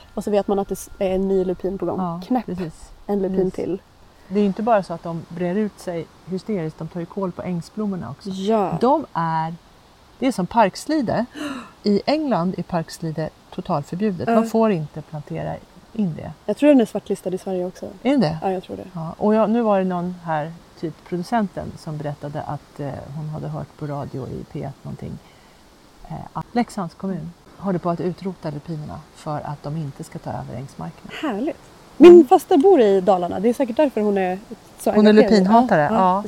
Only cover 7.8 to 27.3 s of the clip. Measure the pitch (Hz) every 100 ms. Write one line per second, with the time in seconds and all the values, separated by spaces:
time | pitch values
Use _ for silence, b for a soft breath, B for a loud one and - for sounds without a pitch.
7.8 | 214 185 139 139 196 190 196 220 185 165
8.8 | 240 302 - - 165 160 160 170 - -
9.8 | _ _ - - 262 208 180 233 196 -
10.8 | - 311 226 - 240 294 294 269 B -
11.8 | 208 202 - 302 294 190 180 175 - 175
12.8 | 160 - 165 156 156 - - - - 160
13.8 | 147 175 214 180 - 226 220 220 226 180
14.8 | 147 156 - 151 - 160 156 143 - -
15.8 | - 220 190 151 - 156 - 214 294 269
16.8 | 214 202 - 196 185 185 - 185 180 -
17.8 | 202 190 240 285 160 160 190 185 - 196
18.8 | 190 180 160 - 208 220 214 233 226 196
19.8 | 185 175 180 180 170 156 156 170 - -
20.8 | 160 - - 175 180 240 202 - 156 -
21.8 | - 151 147 147 147 151 - 143 - -
22.8 | 143 139 - 147 151 151 147 151 147 -
23.8 | 151 143 127 139 - - - 147 139 -
24.8 | 147 - - - b b b b b -
25.8 | - - - 160 - 165 - 240 233 -
26.8 | 170 - 190 175 165